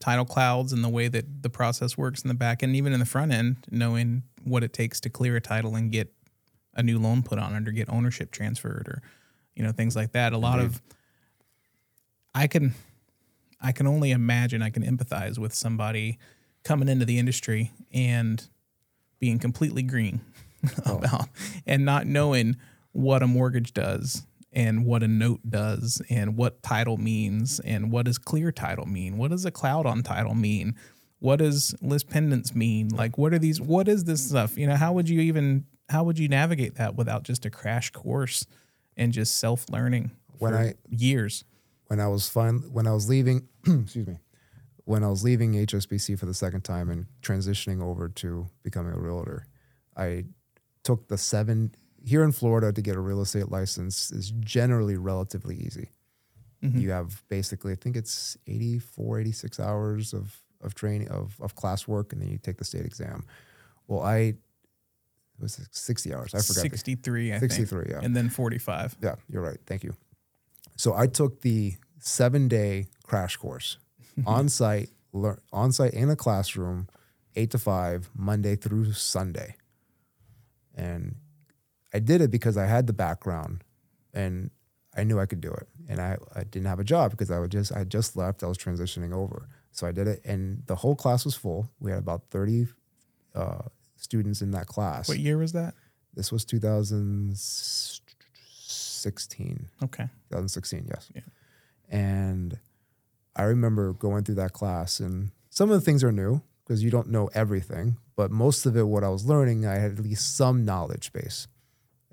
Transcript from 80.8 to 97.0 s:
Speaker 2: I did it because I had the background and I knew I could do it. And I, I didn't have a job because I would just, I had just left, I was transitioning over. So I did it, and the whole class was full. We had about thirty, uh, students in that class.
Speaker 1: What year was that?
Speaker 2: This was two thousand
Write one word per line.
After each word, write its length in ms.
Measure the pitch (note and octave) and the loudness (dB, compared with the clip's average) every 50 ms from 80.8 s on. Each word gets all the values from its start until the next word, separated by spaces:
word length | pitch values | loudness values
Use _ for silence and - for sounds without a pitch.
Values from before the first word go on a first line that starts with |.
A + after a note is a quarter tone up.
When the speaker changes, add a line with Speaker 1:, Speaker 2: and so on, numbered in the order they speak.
| F2 F2 F2 E2+ F2 F2+ - - - - _ _ _ _ _ _ _ _ _ _ _ _ | -6 -6 -6 -6 -6 -8 -10 -12 -16 -20 _ _ _ _ _ _ _ _ _ _ _ _
Speaker 2:
I 60 | - G#2+ | -2 0
did 240 | G#2+ B2+ E3+ F3 | 4 6 6 6
it 80 | D#3 A2+ | 6 4
because 260 | A2+ A#2 - A2+ F#2+ | 4 2 2 2 2
I 80 | G2+ F#2+ | 2 2
had 200 | G2+ A2+ B2 B2+ | 4 4 4 4
the 80 | A2+ G2+ | 2 0
background 680 | G2 F2+ D#2+ E2+ - - G2 E2+ D#2+ D#2 - F#2 F#2 - _ _ _ _ _ _ _ _ _ - | 0 0 -2 -2 -4 -4 -6 -4 -4 -6 -8 -10 -10 -12 _ _ _ _ _ _ _ _ _ -6
and 360 | G2+ F#2+ F#2 F2+ F2+ F#2+ - - _ _ _ _ _ _ _ - | -4 -4 -2 -4 -4 -6 -8 -10 _ _ _ _ _ _ _ -4
I 80 | G2 G#2+ | -2 0
knew 160 | G#2+ A2 G2+ | 2 2 2
I 60 | G2 | 0
could 160 | F#2+ G2+ E2+ | 0 -2 -6
do 80 | - D#2+ | -6 -6
it. 160 | - - - - - - E3+ - | -8 -8 -10 -12 -18 -16 -10 -6
And 120 | G2+ F#2 | -4 -4
I, 160 | F2+ F#2+ F#2+ - - - - | -2 -2 -4 -6 -8 -10 -10
I 100 | - G2 | -10 -8
didn't 220 | G#2 - F#2+ F#2 | -6 -6 -4 -2
have 140 | G2 F2+ F#2 | -2 -2 -2
a 40 | G2+ | 0
job 260 | G#2+ E3 E3+ C3+ G2 | 2 4 4 4 2
because 200 | G#2+ - G2+ F2 | 2 -2 -4 -2
I 80 | E2+ F2 | -2 -2
would 120 | F2 F2+ | -2 -2
just, 180 | G2 G2+ G2+ - | -2 -2 -2 -2
I 80 | - G2 | -4 -4
had 100 | F#2+ F#2 | -4 -2
just 260 | - G#2+ A2 - - | -2 -2 -2 -2 -2
left, 260 | F#2 F2+ F#2 G2 - | -4 -2 -4 -4 -4
I 40 | F2+ | -4
was 100 | F2 F#2 | -6 -6
transitioning 560 | - - F#2 F2 F2 F2+ F2+ - F2 E2+ E2+ | -6 -6 -6 -4 -4 -4 -6 -6 -6 -6 -6
over. 360 | F2+ F#2+ G2 F#2 - - - - - _ _ _ | -4 -4 -6 -6 -8 -12 -14 -16 -20 _ _ _
So 160 | - - F2 | -10 -6 -6
I 60 | F2 | -4
did 160 | F2 F#2+ G2+ G#2+ | -2 0 0 0
it, 140 | G#2 - - | -2 -4 -4
and 380 | - G2+ F#2+ F#2+ F#2+ G2 A#2+ - | -4 -4 -2 -2 -4 -6 -6 -4
the 100 | - F#2+ | -6 -4
whole 200 | - - C#3+ C#3+ | 0 2 0 2
class 300 | - - B2+ B2 B2 - | 2 2 2 2 2 2
was 80 | C#3+ - | -2 -4
full. 360 | - - F#2 D#2+ G2 A2 - _ - | -4 -4 -4 -4 -4 -4 -6 _ -8
We 120 | - G2 | -6 -4
had 80 | F#2+ G2 | -4 -4
about 220 | F#2+ F#2 E2 F2+ - _ | -2 -4 -4 -6 -6 _
thirty, 360 | - G2 G2+ G#2+ A2+ A#2+ A#2+ B2 - _ _ _ _ _ _ _ _ _ _ _ - | -4 -2 0 2 2 2 2 0 -4 _ _ _ _ _ _ _ _ _ _ _ -6
uh, 280 | F#2 F#2 F#2 F2+ F2+ F#2 A#2+ _ _ _ _ _ | -6 -4 -4 -6 -8 -10 -14 _ _ _ _ _
students 440 | - - - A#2 A2 G2+ G#2 G2+ - | -20 -10 -4 -2 -2 0 0 -2 -2
in 80 | G2+ G2 | -2 -4
that 140 | G2 F2 F2+ | -4 -4 -6
class. 420 | - - G#2 G#2 F2 C#2+ - E2 - | -6 -6 -4 -4 -4 -4 -4 -4 -4
Speaker 1:
What 100 | - C#3 | -4 -2
year 180 | C#3+ D3 D3+ D#3 | 0 0 2 2
was 140 | D#3+ D#3+ | 0 -2
that? 220 | E3+ E3+ E3+ E3+ - _ _ _ _ _ _ _ - | -2 -4 -6 -6 -8 _ _ _ _ _ _ _ -10
Speaker 2:
This 180 | - G2 - | -8 -6 -4
was 120 | A#2 A2 - | -2 -4 -2
two 120 | - A#2+ A2 | -2 -2 0
thousand 800 | G#2+ G#2+ G#2+ G#2+ G#2 G2+ G#2+ G#2 | 2 2 2 2 0 0 0 -2